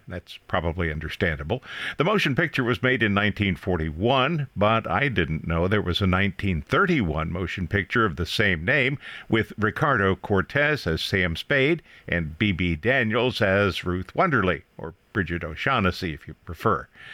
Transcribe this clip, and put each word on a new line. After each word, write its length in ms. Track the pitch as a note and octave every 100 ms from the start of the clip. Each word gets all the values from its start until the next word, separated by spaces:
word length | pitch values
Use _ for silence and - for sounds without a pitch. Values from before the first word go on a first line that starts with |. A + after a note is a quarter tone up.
| -
That's 320 | F2+ - - -
probably 460 | F#2 E2 E2+ E2+
understandable. 680 | D2+ D2 - F2+ D2 D2 B2+ - - - -
The 80 |
motion 320 | D#3 G#3 E3 B2
picture 260 | E3+ -
was 200 | A#2+ A#2+
made 200 | B2+ B2+
in 120 | A2
nineteen 420 | G2+ G#2 - G2+ F2+
forty-one, 880 | - F2+ D#2+ D#2 A2+ C3+ C3 E3 C#3
but 320 | - G#2 A2+ -
I 220 | F2+ C#3
didn't 400 | F#2+ D2 D#2 E2
know 180 | E2 F2+
there 140 | G#2
was 220 | F2+ F2
a 40 | F#2+
nineteen 540 | F#2 G2 - G2+ E2
thirty-one 720 | - D3+ F#3+ D#3+ F2 D2+ D#2+
motion 340 | E2+ F#2 - F2
picture 380 | G2+ F2+ A#2+
of 120 | A2 C#2+
the 100 | E2
same 360 | - G#2 E2+
name, 360 | F2 C#3+ B2+ C#3+ - - -
with 240 | A2 G2+ -
Ricardo 580 | G#2+ - D#3 B2+ F#2+ F#2
Cortez 720 | - G2 E2+ C#3+ D3 D3 F2
as 140 | D#2+
Sam 340 | - G2 F2+
Spade 480 | E2 - C#3+ C#3 E3 - - -
and 320 | E2+ D#2 D#2
B 140 | G#2
B 240 | E2+ F2+ D#2+
Daniels 640 | A2 C3+ A2 A#2 B2 -
as 420 | G2+ G2 G2+ -
Ruth 320 | F2+ F2+ F#2
Wonderly, 500 | - F3+ C3 F#2 D#2 - -
or 160 | E2 - _
Bridget 280 | A2 E2 E2+
O'Shaughnessy 680 | E2 D#2+ C#3+ B2+ F#2 - F2+
if 160 | C#2+ -
you 60 | -
prefer, 440 | - E2+ A2+ D#2+ - - -